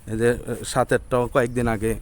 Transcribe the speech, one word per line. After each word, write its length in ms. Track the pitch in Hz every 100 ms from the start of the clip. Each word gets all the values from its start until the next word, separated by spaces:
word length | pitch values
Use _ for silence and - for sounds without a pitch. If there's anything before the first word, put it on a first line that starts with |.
| -
এই 100 | 110
যে, 140 | 117
আহ, 320 | 120 - 117
সাতেরটাও 640 | - 135 120 123 - 123 120
কয়েকদিন 400 | 143 120 123 120
আগে 280 | 107 110 107